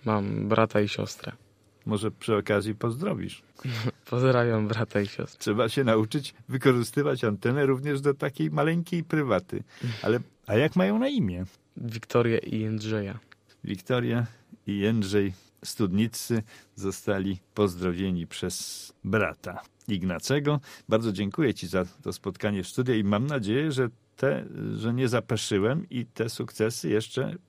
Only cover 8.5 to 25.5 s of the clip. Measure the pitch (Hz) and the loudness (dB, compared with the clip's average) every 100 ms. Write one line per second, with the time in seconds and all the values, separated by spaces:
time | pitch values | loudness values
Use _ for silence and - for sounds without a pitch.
8.5 | 151 151 170 165 175 160 156 135 95 - | 2 2 0 0 -4 0 0 2 0 0
9.5 | 101 - - 123 110 98 117 - _ - | -10 -10 -8 -6 -2 0 0 -2 _ 0
10.5 | 110 151 180 190 214 262 277 110 87 92 | 2 4 2 2 2 0 0 0 -2 -8
11.5 | _ _ - 120 113 - 120 117 113 - | _ _ -12 -10 -10 0 2 4 2 -2
12.5 | 110 107 110 107 110 98 107 _ - _ | -4 -2 -4 -2 -4 -4 -10 _ -20 _
13.5 | _ - 98 - 123 120 117 117 - _ | _ -8 -8 -2 0 2 0 -2 -6 _
14.5 | - - 101 101 117 95 104 98 92 _ | -14 -6 0 2 2 2 2 2 -4 _
15.5 | _ - - 101 95 117 - - 117 107 | _ -12 -2 2 2 0 -2 -2 -2 -2
16.5 | - - - 98 95 - 98 95 92 _ | -16 -20 -6 -6 -4 -2 0 0 -4 _
17.5 | - 101 87 92 87 95 90 82 - 92 | 2 2 2 -2 0 0 -2 -4 -6 -6
18.5 | - - - - _ 101 107 90 80 90 | -6 -10 -12 -16 _ 0 0 0 -4 -12
19.5 | 87 - _ - 101 92 87 - 143 143 | -12 -16 _ -6 -2 -2 -2 0 0 2
20.5 | 147 - - - 110 113 98 101 - 143 | 0 -4 -18 0 2 2 -2 -2 0 0
21.5 | - 85 92 90 - 92 90 98 90 107 | 0 -2 -2 -2 -6 -8 -6 -8 -4 -2
22.5 | 101 90 - 127 110 101 104 139 143 101 | -2 -4 -2 0 2 2 2 2 -2 0
23.5 | 123 156 131 120 - _ - 139 135 - | 0 0 0 -2 -4 _ -2 0 0 -6
24.5 | - 107 107 110 123 127 117 - 110 - | -8 -6 -4 -2 0 2 2 0 -2 0